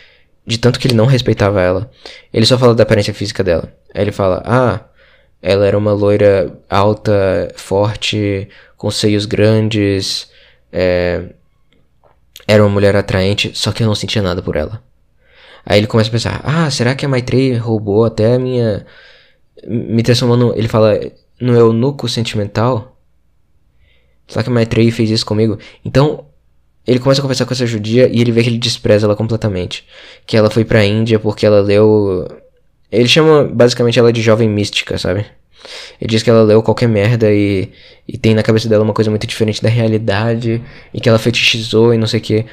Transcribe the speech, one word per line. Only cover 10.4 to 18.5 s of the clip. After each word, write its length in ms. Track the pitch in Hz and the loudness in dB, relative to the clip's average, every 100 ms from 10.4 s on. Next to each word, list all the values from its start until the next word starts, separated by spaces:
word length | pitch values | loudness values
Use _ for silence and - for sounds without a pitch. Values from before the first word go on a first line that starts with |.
| _ _ _ | _ _ _
é... 520 | 87 90 90 87 87 87 - _ _ _ _ _ _ _ _ _ - - | -4 0 0 -2 -4 -8 -18 _ _ _ _ _ _ _ _ _ -16 0
Era 160 | 107 | 2
uma 60 | 104 | 4
mulher 260 | 101 101 101 | 2 2 2
atraente, 560 | 98 95 95 101 - | 0 -2 0 -2 -4
só 180 | - 107 | -4 -6
que 120 | - | -2
eu 40 | 110 | -2
não 80 | 104 | -2
sentia 260 | 101 113 | -4 -4
nada 200 | 95 90 | -2 -4
por 140 | 92 76 | -4 -4
ela. 260 | 76 107 _ _ _ _ _ _ - - - | -6 -10 _ _ _ _ _ _ -20 -20 0
Aí 140 | 104 | 0
ele 80 | 110 | 2
começa 220 | 117 110 | 0 0
a 20 | |
pensar, 300 | 117 95 98 | -2 -4 -6
"Ah, 280 | - 160 156 | -4 -2 -2
será 240 | - 120 135 | -2 -2 -2
que 100 | 143 | -2
a 40 | |
Maitreyi 460 | 127 123 123 135 117 | -2 0 0 0 0
roubou 500 | 113 110 107 101 113 | -2 -4 0 2 2
até 300 | 113 107 127 | 2 0 2
a 40 | |
minha, 460 | 127 | 0